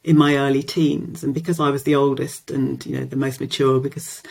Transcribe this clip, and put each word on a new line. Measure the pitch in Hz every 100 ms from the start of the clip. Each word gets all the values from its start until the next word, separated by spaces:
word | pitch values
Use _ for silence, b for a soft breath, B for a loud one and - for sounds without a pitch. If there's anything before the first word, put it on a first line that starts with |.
in | - 151
my | 147 143
early | 139 135
teens. | - - 156 143 - -
And | -
because | 139 165 165
I | 147
was | 139
the | 143
oldest | 147 139 135 139 - -
and, | 139 131 131
you | - 131
know, | 131
the | 135
most | 135 131
mature, | 131 - 139 131
because | 139 - - - B